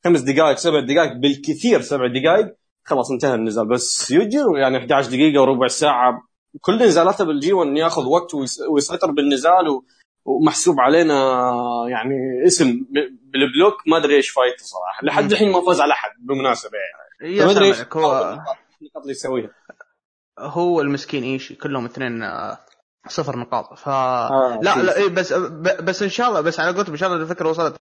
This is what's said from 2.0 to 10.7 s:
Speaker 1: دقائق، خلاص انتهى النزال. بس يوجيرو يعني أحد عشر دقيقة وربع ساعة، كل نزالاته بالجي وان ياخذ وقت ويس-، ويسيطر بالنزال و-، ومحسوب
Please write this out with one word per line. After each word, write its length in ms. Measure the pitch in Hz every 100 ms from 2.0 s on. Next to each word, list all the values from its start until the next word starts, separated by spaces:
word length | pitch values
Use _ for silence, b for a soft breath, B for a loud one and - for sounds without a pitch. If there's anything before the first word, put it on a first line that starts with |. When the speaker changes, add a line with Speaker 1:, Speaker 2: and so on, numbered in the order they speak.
| 123
Speaker 1:
دقائق، 480 | 127 147 190 214 - _ _
خلاص 260 | - 139 120
انتهى 240 | 131 139
النزال. 340 | 120 113 107 107
بس 420 | 120 - - -
يوجيرو 460 | 147 214 277 262 147
يعني 220 | 135 127
أحد 140 | 120
عشر 180 | 139 123
دقيقة 320 | 127 156 139
وربع 240 | 131 127 127
ساعة، 560 | - 147 123 127 117 _ _ _ -
كل 180 | - 220
نزالاته 420 | 233 165 175 185
بالجي 280 | 175 147 165
وان 240 | 196 151 147
ياخذ 300 | 165 165 127
وقت 280 | 170 170
ويس-، 260 | 147 131 - 156
ويسيطر 400 | 147 139 175 180
بالنزال 580 | 147 143 135 156 185 160
و-، 160 | 135 _ _ _ _
ومحسوب 560 | - 131 156 - 180